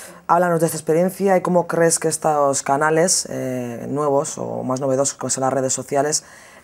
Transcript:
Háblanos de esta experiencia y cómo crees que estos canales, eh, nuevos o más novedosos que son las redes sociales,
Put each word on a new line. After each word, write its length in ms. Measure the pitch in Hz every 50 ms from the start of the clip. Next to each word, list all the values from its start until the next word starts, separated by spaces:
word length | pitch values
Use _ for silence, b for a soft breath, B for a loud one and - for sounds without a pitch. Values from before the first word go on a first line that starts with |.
| B B B B B B
Háblanos 320 | - 175 180 180 170 165
de 60 | 160
esta 100 | 160 156
experiencia 600 | 160 - - 156 165 180 190 185 - 190 196 190
y 40 | 180
cómo 260 | 175 175 180 175 165
crees 320 | 170 - 165 165 165 165 -
que 100 | - 160
estos 540 | 156 - - 160 151 147 143 139 139 - -
canales, 640 | - 139 139 156 156 160 160 165 190 - - - -
eh, 560 | 131 131 131 131 127 127 123 120 117 117 117 120
nuevos 500 | 131 143 151 147 139 139 156 - - -
o 240 | 123 117 113 117 117
más 180 | 123 131 131
novedosos 360 | 143 135 131 131 139 123 - -
que 120 | - 127
son 120 | 127 131 135
las 100 | 131 131
redes 200 | 139 131 131 131
sociales, 520 | - 123 - 143 139 139 147 151 - B B B B B B B B